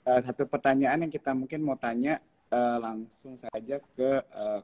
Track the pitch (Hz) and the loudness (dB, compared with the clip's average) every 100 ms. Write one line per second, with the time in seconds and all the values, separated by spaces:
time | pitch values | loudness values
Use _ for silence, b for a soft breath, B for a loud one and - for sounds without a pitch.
0 | - 127 123 - 139 135 135 135 131 151 | 2 4 4 -2 0 2 2 4 4 2
1 | 165 147 - 131 131 156 151 131 120 117 | -2 -4 -4 -4 -4 -4 -2 -2 -2 -2
2 | 139 160 _ _ - 120 123 120 113 110 | 0 -2 _ _ -4 0 2 0 -4 -8
3 | 113 _ 135 127 117 110 113 143 - - | -12 _ -20 -16 -12 -10 -8 -8 -8 -2
4 | 131 135 - - 104 104 | 2 2 -2 -8 -6 -6